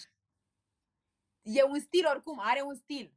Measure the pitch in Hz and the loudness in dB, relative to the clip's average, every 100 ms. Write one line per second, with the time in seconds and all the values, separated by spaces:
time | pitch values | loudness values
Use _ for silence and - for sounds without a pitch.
0 | - _ _ _ _ _ _ _ _ _ | -20 _ _ _ _ _ _ _ _ _
1 | _ _ _ _ 214 240 269 285 - 349 | _ _ _ _ -2 4 4 2 -2 2
2 | 320 277 - 269 208 269 277 277 - 285 | 2 0 -6 -6 -2 -2 -2 -8 -10 -10
3 | 185 | -12